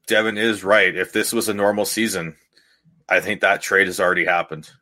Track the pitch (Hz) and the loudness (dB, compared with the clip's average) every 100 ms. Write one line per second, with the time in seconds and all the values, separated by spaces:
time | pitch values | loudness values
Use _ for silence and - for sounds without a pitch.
0 | - 110 110 104 113 104 92 104 92 90 | -2 0 0 0 -2 0 2 4 4 0
1 | 90 107 - 117 110 101 101 104 98 107 | -2 -2 -2 -2 -2 0 0 0 -2 -2
2 | 113 95 82 - _ _ _ _ _ _ | -2 -4 -8 -12 _ _ _ _ _ _
3 | - 92 90 98 98 90 - 98 92 87 | -2 0 0 0 0 0 0 2 2 0
4 | 90 90 85 87 85 78 - _ | 0 0 0 -2 -4 -10 -16 _